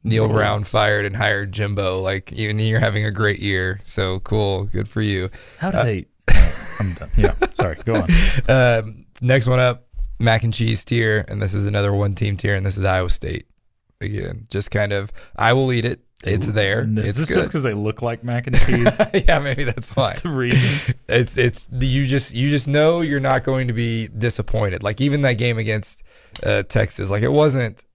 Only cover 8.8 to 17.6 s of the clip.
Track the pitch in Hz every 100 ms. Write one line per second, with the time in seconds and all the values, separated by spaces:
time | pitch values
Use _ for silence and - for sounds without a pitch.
8.8 | 110 - - - 123 135 120 127 123 120
9.8 | _ - - - 117 113 117 104 113 110
10.8 | - 117 110 107 - 104 101 101 101 101
11.8 | 101 101 101 98 101 101 101 98 98 95
12.8 | 95 92 90 - - 80 - _ _ _
13.8 | _ _ 98 104 90 90 110 101 - 107
14.8 | 101 101 98 - - - 110 131 131 120
15.8 | 117 - _ _ - 101 117 107 98 110
16.8 | 110 107 104 104 156 185 - 160